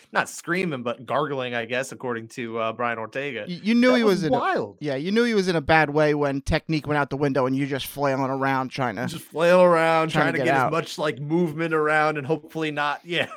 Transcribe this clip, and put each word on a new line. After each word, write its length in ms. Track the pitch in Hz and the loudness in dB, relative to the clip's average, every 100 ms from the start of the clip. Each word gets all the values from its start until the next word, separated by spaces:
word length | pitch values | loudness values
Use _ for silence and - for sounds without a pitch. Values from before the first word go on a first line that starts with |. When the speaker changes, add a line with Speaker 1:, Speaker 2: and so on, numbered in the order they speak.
| _ | _
Speaker 1:
not 160 | 208 131 | -4 -4
screaming, 540 | - - 180 185 135 | -6 -6 -4 -2 -4
but 220 | 120 117 123 | -6 -8 -4
gargling, 480 | 120 147 139 123 120 | -2 -2 -4 -4 -6
I 100 | 113 | -4
guess, 260 | 123 131 | -4 -6
according 360 | 113 127 117 113 | -8 -8 -8 -8
to, 300 | - 117 113 | -10 -8 -4
uh, 140 | 113 | -4
Brian 240 | 110 120 113 | -2 -4 -4
Ortega. 460 | 110 135 143 117 104 | -8 -8 -8 -8 -10
Speaker 2:
Y-, 120 | 175 | -6
you 100 | 190 240 | 0 4
knew 160 | 247 | 4
Speaker 1:
That 60 | 254 | 4
Speaker 2:
he 60 | |
Speaker 1:
was 140 | 220 190 | 4 2
Speaker 2:
was 60 | 160 | 2
in 80 | |
a, 40 | 135 | 0
Speaker 1:
wild. 380 | 349 349 110 - | 0 -2 -4 -6
Speaker 2:
yeah, 140 | 147 135 | -6 -4
you 160 | 165 | -2
knew 120 | 214 | 0
he 100 | 240 214 | 2 2
was 120 | 185 | 2
in 80 | 170 | 0
a 60 | |
bad 300 | 143 160 151 | 4 4 4
way 220 | 147 151 | 4 2
when 280 | 147 143 139 | 2 0 -2
technique 440 | - 160 - 156 135 | -2 -2 0 -4 0
went 100 | 147 | -2
out 100 | 139 | -2
the 80 | 135 | 0
window 280 | 143 135 127 | 0 2 0
and 80 | 135 | 0
you 100 | 139 | -2
just 220 | 139 - | -4 -6
flailing 420 | 143 139 131 135 | -4 -2 0 -2
around 400 | 135 135 135 131 | 0 0 0 -2
trying 260 | - 127 104 | -4 -4 -4
to 100 | 123 | -6
Speaker 1:
Just 160 | 82 - | -8 -10
flail 360 | 147 170 180 | 0 6 8
around, 480 | 180 165 160 160 160 | 8 6 4 4 2
Speaker 2:
trying 140 | 156 | 2
Speaker 1:
trying 100 | 156 | 0
Speaker 2:
to 60 | 165 | 2
Speaker 1:
to 60 | 123 | 2
Speaker 2:
get 0 | |
Speaker 1:
get 100 | 135 | 2
as 40 | |
Speaker 2:
out. 80 | 123 | 2
Speaker 1:
much, 260 | 165 156 - | 0 -4 -4
like, 200 | 156 135 | -4 -4
movement 540 | 147 165 175 147 165 | -2 0 0 -2 -2
around 440 | 160 151 156 151 151 | 0 2 2 2 0
and 60 | 131 | -2
hopefully 420 | 160 - 160 156 | -4 -4 -6 -4
not, 300 | 147 147 143 | -2 -2 -4
<laughs> 40 | 170 | -4
yeah, 220 | 170 - | -4 -4